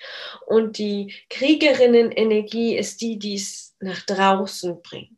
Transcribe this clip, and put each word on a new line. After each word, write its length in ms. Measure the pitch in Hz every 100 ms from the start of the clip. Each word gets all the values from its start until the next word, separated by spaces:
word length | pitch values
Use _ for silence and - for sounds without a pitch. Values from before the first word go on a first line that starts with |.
| - - - - -
und 320 | 226 220 214
die 340 | 214 202 202 - _
Kriegerinnenenergie 1500 | - 269 302 302 254 247 233 226 - 220 214 208 226 233 202
ist 240 | 202 -
die, 180 | 226 214
die 160 | 208
es 400 | 202 196 - - _
nach 220 | 190 175
draußen 760 | - 190 196 190 208 - 180 165
bringt, 280 | - - -